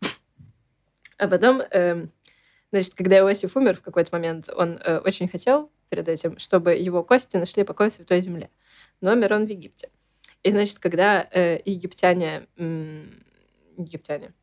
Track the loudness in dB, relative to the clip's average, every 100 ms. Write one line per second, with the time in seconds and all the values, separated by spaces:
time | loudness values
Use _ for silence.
0 | -10 -10 _ _ -20 _ _ _ _ _
1 | -20 -6 0 4 4 2 0 0 0 -2
2 | -8 _ -20 _ _ _ _ -4 -4 -4
3 | 4 6 6 2 -2 0 0 0 -2 -2
4 | -2 -2 -4 -6 -8 -4 -4 -4 -4 -2
5 | -2 -2 -6 -2 0 0 0 _ _ -6
6 | -4 -4 -4 -8 0 2 4 2 0 -2
7 | 2 2 2 -4 -2 -2 -2 0 -2 -2
8 | 0 0 0 -8 -12 _ _ _ _ _
9 | 0 2 4 2 0 -6 -14 -18 -20 _
10 | _ _ -18 _ 0 2 0 -2 -2 2
11 | 4 2 0 0 0 0 -4 -8 -8 0
12 | 2 2 -2 -6 -12 -10 -8 -6 -10 -14
13 | -20 -20 _ _ _ _ _ -16 -14 -12
14 | -10 -10 -10 _